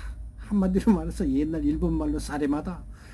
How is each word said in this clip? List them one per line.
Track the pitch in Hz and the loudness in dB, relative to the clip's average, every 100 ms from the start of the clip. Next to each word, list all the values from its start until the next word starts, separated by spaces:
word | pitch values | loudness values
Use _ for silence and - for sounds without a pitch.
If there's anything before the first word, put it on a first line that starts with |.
| - - - - | -8 -12 -14 -14
한마디로 | - 208 190 190 220 | -2 2 4 4 4
말해서 | 180 165 - 151 | 4 0 -2 0
옛날 | 135 156 160 | 2 2 2
일본 | 147 156 170 | 0 2 2
말로 | 156 151 151 | 2 0 -2
사레마다 | - 147 143 147 185 165 - - - | -4 -2 0 0 -2 -8 -12 -16 -16